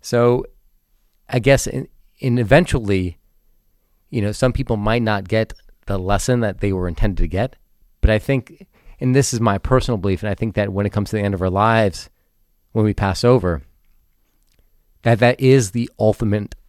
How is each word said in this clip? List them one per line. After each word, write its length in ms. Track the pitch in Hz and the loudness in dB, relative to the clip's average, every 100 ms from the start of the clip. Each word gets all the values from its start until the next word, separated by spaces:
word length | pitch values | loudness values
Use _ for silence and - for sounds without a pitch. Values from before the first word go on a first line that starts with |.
So 440 | - 120 120 127 - _ _ _ _ _ _ _ _ | -2 2 2 2 -4 _ _ _ _ _ _ _ _
I 100 | 123 | -2
guess 260 | 113 139 - | 2 2 0
in, 220 | - - _ _ _ | -8 -10 _ _ _
in 180 | 135 120 | -2 0
eventually, 800 | 107 147 180 135 104 95 92 - _ _ _ _ _ _ _ _ _ | 4 4 4 -2 0 0 -2 -8 _ _ _ _ _ _ _ _ _
you 120 | 127 | -4
know, 100 | 101 | -4
some 220 | 107 131 | 0 -2
people 240 | - 127 113 | -2 -4 -2
might 240 | 104 117 | -2 -2
not 260 | 110 104 95 | -2 -4 -2
get 240 | 110 110 - - _ - | -2 -4 -8 -20 _ -6
the 120 | 98 | -4
lesson 400 | 92 101 - 123 | 0 -2 0 0
that 220 | 110 92 | 0 -2
they 100 | 101 | -4
were 160 | 95 90 | -2 -4
intended 340 | 82 110 85 | 0 0 2
to 60 | 82 | -2
get. 300 | 90 127 - _ _ _ _ | 0 -4 -8 _ _ _ _
But 100 | 110 | 2
I 100 | 107 | 2
think, 460 | - 135 - - - _ - - | 0 -2 -4 -20 -20 _ -20 -6
and 120 | 131 | 0
this 200 | 127 - | 2 0
is 80 | 117 | 0
my 160 | 113 98 | 0 -2
personal 400 | - 131 - 113 | 0 0 0 -2
belief, 260 | 98 95 | -2 -2
and 60 | 104 | -4
I 40 | |
think 220 | 98 113 104 | -4 -4 -4
that 160 | 101 | -4
when 140 | 95 101 | -2 -4
it 80 | |
comes 160 | 104 98 | -4 -4
to 80 | 107 | -2
the 40 | |
end 120 | 101 | -2
of 80 | 98 | -2
our 80 | 92 | -2
lives, 600 | 92 110 113 104 - - _ _ _ _ _ _ | 0 2 4 2 -2 -18 _ _ _ _ _ _
when 140 | 110 107 | -2 0
we 80 | |
pass 320 | 98 101 92 120 | 0 -2 0 2
over, 380 | 123 90 78 - _ _ _ _ _ _ _ _ _ _ _ _ _ | 2 2 -6 -10 _ _ _ _ _ _ _ _ _ _ _ _ _
that 180 | 117 117 | 0 4
that 220 | 120 127 | 2 4
is 300 | 131 135 104 | 4 4 2
the 180 | 117 120 _ | -4 -6 _
ultimate 560 | 107 104 110 104 101 - | 0 2 -2 -2 -4 -14